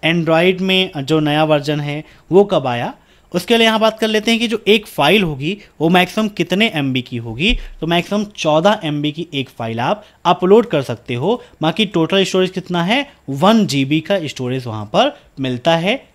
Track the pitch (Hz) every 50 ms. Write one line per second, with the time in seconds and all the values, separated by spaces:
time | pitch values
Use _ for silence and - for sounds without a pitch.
0 | - 156 170 175 165 151 160 160 170 185 190 180 190 190 190 185 190 190 185 151
1 | 135 131 156 160 151 147 147 151 156 156 156 147 139 143 151 147 147 147 143 151
2 | 156 - - - _ _ 151 185 202 202 196 160 139 131 123 120 123 190 269 _
3 | _ _ _ _ _ _ - - - - 240 226 226 226 220 220 214 220 220 -
4 | - 220 214 214 208 226 226 220 233 226 226 226 - - 208 226 208 - - -
5 | 143 143 180 220 196 165 151 127 135 156 196 202 - - _ _ 147 170 180 180
6 | 180 175 - - 220 214 208 - 170 165 180 185 220 233 180 156 139 135 127 131
7 | 123 - - 120 113 117 110 117 156 214 254 - - - - - - 156 170 175
8 | 170 - 202 208 214 208 - - - 160 151 156 165 202 214 214 190 156 147 147
9 | 147 151 143 147 127 - - 139 131 - - _ 120 113 113 113 117 143 202 208
10 | - - _ _ _ 170 180 180 - 180 196 226 247 - - 151 135 - 123 110
11 | - - 123 117 131 180 233 240 - - - _ 151 156 165 - 220 214 - 175
12 | 160 156 - 196 190 180 - 185 185 180 185 190 180 - 175 175 170 180 220 269
13 | 277 - - _ _ - 135 139 156 196 226 226 208 143 127 143 135 131 151 160
14 | 156 - 202 196 160 139 - - 131 123 127 135 127 123 110 107 104 104 - 175
15 | 240 294 294 - _ _ _ - - 131 254 - - - 165 165 165 190 233 277
16 | - _ _